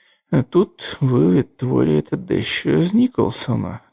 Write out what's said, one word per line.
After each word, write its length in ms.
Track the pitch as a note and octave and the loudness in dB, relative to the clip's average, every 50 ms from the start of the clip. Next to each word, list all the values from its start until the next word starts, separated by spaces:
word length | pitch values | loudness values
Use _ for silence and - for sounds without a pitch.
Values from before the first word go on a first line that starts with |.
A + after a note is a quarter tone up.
| _ _ _ _ _ _ | _ _ _ _ _ _
А 100 | E3+ C#3 | -2 -2
тут 560 | - - - E3+ E3+ - _ - - - - - | 0 2 2 2 2 0 _ -12 -16 -14 -6 -2
ви 300 | C#3+ B2+ B2 C3 D#3 F3+ | 0 2 2 2 4 4
відтворюєте 840 | F3+ D3 - - _ - B2+ B2 C3 B2 C3 D#3+ D3+ D3+ - - - | 4 2 0 -2 _ -8 -4 -2 0 0 2 2 0 0 -2 -4 -6
дещо 640 | - - - G#2+ - - - - - - C#3 D3 D#3 | -8 -4 -2 -2 -2 -2 -4 -6 -4 -2 0 0 2
з 120 | E3 F3+ G#3+ | 2 2 2
Ніколсона 840 | A#3 B3 B3 - - - - A#2 - - - A#2+ A2+ G2 F2+ - - - _ | 2 0 0 0 -2 -2 -2 -2 -4 -4 -4 -4 -4 -4 -6 -10 -14 -18 _